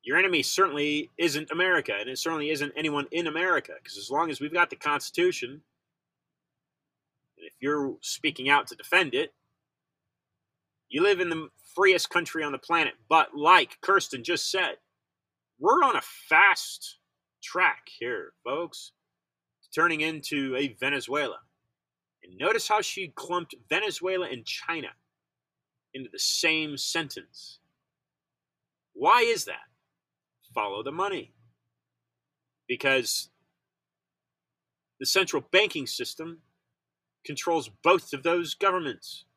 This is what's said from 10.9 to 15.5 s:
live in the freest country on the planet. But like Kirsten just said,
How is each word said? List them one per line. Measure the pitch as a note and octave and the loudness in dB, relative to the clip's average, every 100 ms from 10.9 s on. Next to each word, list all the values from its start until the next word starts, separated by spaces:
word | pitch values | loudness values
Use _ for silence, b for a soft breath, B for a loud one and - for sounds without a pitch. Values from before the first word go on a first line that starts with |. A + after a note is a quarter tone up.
| C#3 | 2
live | G3 F#3+ | 2 4
in | F3 | 0
the | D#3+ D#3 _ - | -4 -8 _ -12
freest | - G3 F3+ - | 4 4 6 2
country | F3 E3 E3 | -2 -2 -4
on | D3+ | -4
the | C3+ | -6
planet. | - E3+ D3+ - _ | -2 0 0 -4 _
But | E3 - C#3+ | 4 4 2
like | D3+ F3+ C#3 - | 6 6 6 -4
Kirsten | - - - B2+ | 2 2 2 -8
just | A2+ - - | -4 -4 -2
said, | F#3+ E3 F2 _ _ _ _ _ _ _ | -2 -2 -6 _ _ _ _ _ _ _